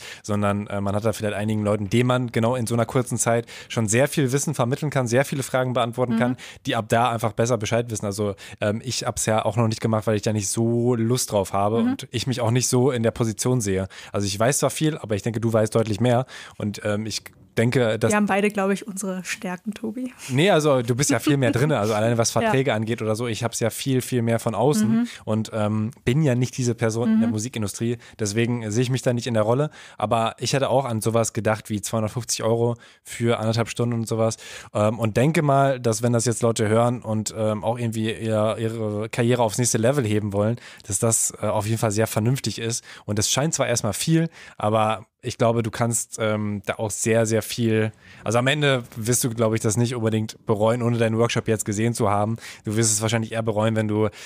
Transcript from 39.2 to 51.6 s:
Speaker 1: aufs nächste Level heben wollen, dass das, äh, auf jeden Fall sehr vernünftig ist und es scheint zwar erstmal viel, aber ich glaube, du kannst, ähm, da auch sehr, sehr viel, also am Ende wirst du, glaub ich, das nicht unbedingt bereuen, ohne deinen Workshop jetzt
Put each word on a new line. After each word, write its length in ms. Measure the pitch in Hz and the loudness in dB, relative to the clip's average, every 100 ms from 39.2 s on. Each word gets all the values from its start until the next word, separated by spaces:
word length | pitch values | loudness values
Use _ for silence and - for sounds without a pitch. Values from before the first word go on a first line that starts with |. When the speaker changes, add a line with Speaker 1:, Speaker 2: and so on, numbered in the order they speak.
| 117 123 | 2 4
Speaker 1:
aufs 160 | 113 98 | 2 2
nächste 180 | 123 117 | 0 2
Level 300 | 113 147 110 | 2 2 2
heben 260 | 107 104 | 0 0
wollen, 240 | 101 107 120 - - - | 0 0 0 -8 -16 -8
dass 120 | 101 | -2
das, 360 | 117 110 - - | 0 2 0 -4
äh, 60 | 107 | -2
auf 180 | 107 104 | -2 0
jeden 120 | 113 | 0
Fall 120 | 113 | 0
sehr 160 | 101 110 | 2 0
vernünftig 520 | - 113 135 113 104 | 2 0 0 -2 -4
ist 240 | 113 117 - - | -6 -6 -8 -12
und 140 | - 104 | -6 -2
es 120 | - | 0
scheint 220 | - 156 | 0 0
zwar 140 | 147 120 | 0 0
erstmal 260 | 117 110 | 0 -2
viel, 380 | - - 160 165 - - - | -2 2 2 2 -4 -20 -4
aber 480 | 107 110 107 110 - _ | 0 2 2 -2 -8 _
ich 140 | 123 - | -8 0
glaube, 240 | 117 117 | 2 2
du 80 | 113 | 0
kannst, 480 | - 117 113 - - | -2 -2 -2 -6 -4
ähm, 440 | 110 107 104 104 - | -2 -2 -2 -4 -6
da 100 | - | -4
auch 140 | 113 | -6
sehr, 360 | - 117 113 110 | -2 0 2 2
sehr 160 | 110 | 0
viel, 500 | - - 113 110 110 - - - | -2 -2 2 2 0 -4 -18 -10
also 140 | - 117 | -2 0
am 100 | 127 | 2
Ende 340 | 151 147 131 120 117 | 2 2 2 -2 -6
wirst 260 | 110 123 | -2 0
du, 80 | 131 | 0
glaub 240 | 113 110 | 0 0
ich, 60 | 113 | 0
das 160 | 117 107 | 0 2
nicht 180 | 120 | 0
unbedingt 500 | 123 110 110 110 - - | 0 0 0 -2 -4 -2
bereuen, 360 | 104 110 123 | 2 2 2
ohne 160 | 117 120 | 0 2
deinen 180 | 113 113 | 2 2
Workshop 300 | 117 120 110 | 0 0 0
jetzt 180 | 110 | -2